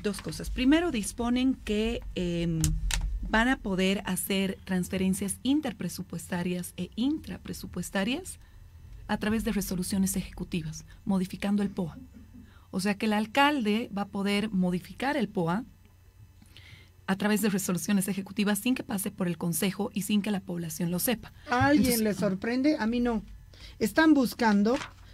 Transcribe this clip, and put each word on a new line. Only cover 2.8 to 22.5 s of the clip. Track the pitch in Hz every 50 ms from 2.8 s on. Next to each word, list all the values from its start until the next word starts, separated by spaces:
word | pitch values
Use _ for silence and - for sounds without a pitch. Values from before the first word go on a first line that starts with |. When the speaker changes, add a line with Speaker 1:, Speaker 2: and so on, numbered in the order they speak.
| - - - - - - - -
Speaker 1:
van | - - 220 220 233 254
a | 262
poder | - - 208 190 180 185 190 196 - -
hacer | 190 180 - - - 202 190 196 190 - - -
transferencias | - 185 185 175 - 196 185 190 190 190 - 202 190 190 -
interpresupuestarias | - 247 285 311 302 240 185 - 185 170 - - 180 - 156 165 - - 190 175 175 180 180 180 180 - -
e | - 180 - -
intrapresupuestarias | 208 240 285 320 - - 185 180 - - - 180 - - - - 180 175 - - 196 196 226 262 349 381 - - - - - - - - - - - - - - - -
a | - 208
través | 214 190 214 220 226 214
de | 226
resoluciones | 196 208 185 - 190 175 180 - 202 190 190 190 -
ejecutivas, | 185 - - - - 180 - - 170 156 156 156 - - - - - -
modificando | - 196 185 185 185 - - 208 202 208 208
el | 202 196
poa. | - - 165 147 - - - - - - - - - - - - - - - -
O | - 185
sea | 180 208 196 202
que | 226
el | 220 208
alcalde | 208 214 214 - 277 277 294 302 277 208 208 208 226 240 - -
va | 202
a | 202 196
poder | - 196 196 202 202 202 214 214
modificar | 196 185 180 180 180 170 - - - - 240 269 302
el | 285 - 208
poa | - 190 165 165 175 220 262 - - - - - - - - - - - - - - - - - - - - - - - - - - - -
a | - 190
través | 190 208 208 214 202
de | 214 208
resoluciones | 190 185 - - 180 165 - - 208 190 185 208
ejecutivas | 185 196 185 - - 214 202 208 208 202
sin | - 247 262
que | - -
pase | - 220 190 - 202
por | - - 185
el | 175 170 -
consejo | 165 170 165 - 208 190 190 - 196 - -
y | 196
sin | 185 - 208 208
que | 185 214
la | 208 185
población | 190 - 175 170 170 160 - - 180 170
lo | 180 175
sepa. | - 254 226 - - - - - - -
Speaker 2:
¿A | 247 247 269 277
alguien | 294 294 - 254 240
Speaker 1:
Entonces, | 226 214
Speaker 2:
le | 214
sorprende? | 185 - 214 202 190 190 - 226